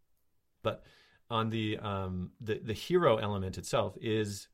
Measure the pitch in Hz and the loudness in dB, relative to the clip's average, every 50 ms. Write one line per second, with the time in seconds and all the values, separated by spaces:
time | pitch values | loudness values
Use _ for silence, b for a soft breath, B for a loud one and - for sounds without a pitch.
0 | _ _ _ _ _ _ _ _ _ _ _ _ - 107 104 - B B B B | _ _ _ _ _ _ _ _ _ _ _ _ -4 -4 -4 -4 B B B B
1 | B B B B B - 117 110 110 110 113 113 107 107 107 - 107 104 98 95 | B B B B B -2 0 0 2 2 0 0 0 0 -2 -2 -2 -4 -2 -2
2 | 95 92 92 90 90 - - - 120 110 104 - - 110 104 - - - 175 180 | -2 -2 -4 -4 -6 -6 -10 -10 -4 -4 -4 -2 -2 -6 -6 -6 -2 2 2 6
3 | 165 131 110 113 110 104 101 98 95 92 - 95 - - - 117 107 95 - - | 6 6 6 6 2 -2 -2 -2 -2 -4 -6 -8 -6 0 0 0 0 0 -4 -6
4 | - 113 107 110 107 104 101 101 - _ | -2 0 0 0 0 -2 -4 -10 -12 _